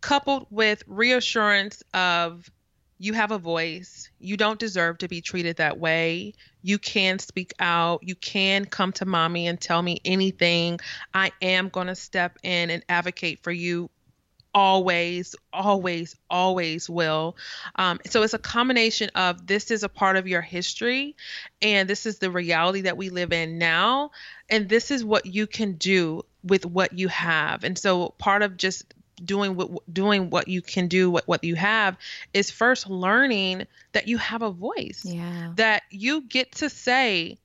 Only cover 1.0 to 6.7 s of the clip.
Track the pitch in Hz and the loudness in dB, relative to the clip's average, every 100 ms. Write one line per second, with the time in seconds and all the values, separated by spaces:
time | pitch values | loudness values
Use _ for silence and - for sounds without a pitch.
1 | 233 254 233 233 208 202 196 - - 180 | 2 2 2 2 4 2 0 -8 -6 0
2 | 180 175 170 175 175 _ _ _ _ _ | 2 2 0 -6 -20 _ _ _ _ _
3 | 185 220 208 220 165 165 165 165 180 - | -6 0 0 -2 -2 -2 -2 -6 -14 -20
4 | - _ 180 202 214 214 226 185 170 170 | -20 _ -10 0 0 0 -4 0 0 0
5 | 180 175 - 185 170 165 156 - 165 165 | -6 -8 -6 -4 -4 0 0 0 0 2
6 | 165 170 208 - - _ 180 | 2 -2 -6 -14 -20 _ -2